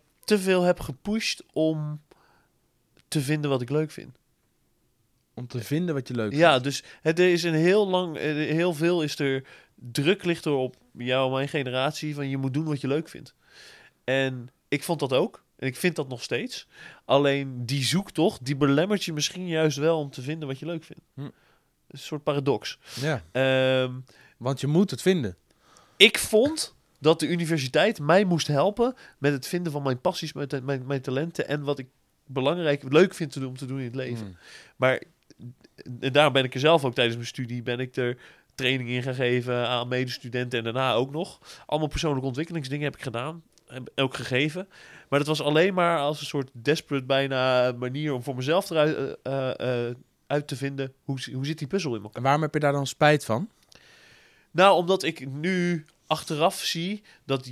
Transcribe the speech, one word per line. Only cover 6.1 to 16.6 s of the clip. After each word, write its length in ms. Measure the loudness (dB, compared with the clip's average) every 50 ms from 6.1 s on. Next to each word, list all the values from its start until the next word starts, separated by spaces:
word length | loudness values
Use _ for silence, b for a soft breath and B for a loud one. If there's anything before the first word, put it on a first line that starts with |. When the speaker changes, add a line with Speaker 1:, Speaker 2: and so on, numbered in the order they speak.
| -4
Speaker 2:
leuk 180 | -2 -2 0
Speaker 1:
Ja, 180 | 4 6 6 6
Speaker 2:
vindt. 140 | 6 6 2
Speaker 1:
dus 180 | -2 -4 -6 B B B B
het, 160 | B 0 4 4
er 140 | 6 4
is 100 | 4 4
een 120 | 2 2 2
heel 340 | 4 4 6 6 4 4 2
lang, 280 | 2 0 0 -2 -4
eh, 180 | -4 -2 -2 -2
heel 400 | -2 0 0 0 2 0 0 0
veel 280 | 0 0 2 2 2
is 160 | 0 -2 -2 -2
er, 260 | 0 0 0 -2 -4 B B B B B B
druk 500 | B -14 -8 -4 0 2 2 2 2 0
ligt 200 | -2 -2 -2 -2
er 80 | -2
op 240 | 0 0 -2 -4 -6 _ _ _
jou 340 | -14 -8 -2 0 2 2 2 2
en 40 | 0
mijn 140 | 0 -2 -2
generatie 680 | -2 -4 -4 -2 -2 0 0 0 -2 -4 -8 -8 -6
van 140 | -6 -6 -4
je 80 | -4
moet 180 | -2 -2 -2 -2
doen 100 | -2 -2
wat 160 | -2 -4 -2
je 60 | -2 -2
leuk 200 | -2 -2 -4 -6
vindt. 260 | -14 -18 -18 -20 _ _ B B B B B B B B B B B B -4
En 440 | -2 0 0 0 -2 -4 -8 -12 -16 _ _ _ -4
ik 140 | -4 -2
vond 180 | -2 -2 -2 -2
dat 120 | 0 2
ook. 320 | 2 2 2 0 -4 -12 _ _ _
En 100 | -8 -6
ik 100 | -6 -4
vind 200 | 0 -2 -2 0
dat 120 | -2 -6 -6
nog 140 | -8 -10
steeds. 440 | -6 -4 -4 -4 -4 -6 -10 -12